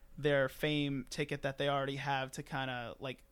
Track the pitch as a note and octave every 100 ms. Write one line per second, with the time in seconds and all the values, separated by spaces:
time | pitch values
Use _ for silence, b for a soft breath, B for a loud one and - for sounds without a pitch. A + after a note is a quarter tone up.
0 | b - D3 C#3+ C3 - D3+ D3 C#3+ C3+
1 | - - D3 C#3+ C3+ C3+ C#3+ C#3+ C#3 C#3
2 | C#3 C3+ C3 - - - C3 B2 A2+ -
3 | C3 B2 -